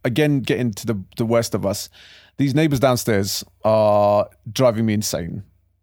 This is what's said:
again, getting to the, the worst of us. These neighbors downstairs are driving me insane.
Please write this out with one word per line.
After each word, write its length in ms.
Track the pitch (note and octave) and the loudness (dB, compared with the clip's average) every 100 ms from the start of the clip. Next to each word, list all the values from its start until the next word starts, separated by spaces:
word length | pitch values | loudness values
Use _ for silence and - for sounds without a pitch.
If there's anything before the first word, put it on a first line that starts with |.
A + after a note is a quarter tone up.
again, 360 | C3+ A#2+ D3+ C#3 | -4 0 0 0
getting 300 | G#2+ A#2+ B2 | -2 -2 -2
to 120 | G2 A2 | -4 -6
the, 100 | G#2 F#2 - | -6 -8 -6
the 100 | A2+ | 0
worst 300 | A#2 A2 G#2 | 0 0 -4
of 100 | G2 | -4
us. 220 | G#2+ - - - - _ - | -6 -10 -18 -20 -20 _ -4
These 160 | C#3 | 0
neighbors 240 | C3+ D#3+ C3+ | 2 0 2
downstairs 680 | C3 B2 - G2+ G2+ - - _ | 2 0 0 -2 -2 -6 -12 _
are 640 | A2 A2 G#2+ G#2 G#2 G#2 G2 _ A#2+ | 0 4 4 4 4 2 0 _ -8
driving 360 | G#2+ B2+ A2 A2+ | 0 2 2 0
me 80 | |
insane. 480 | G#2+ - D2 E2+ F#2+ - _ _ _ | 0 -2 -6 -6 -10 -14 _ _ _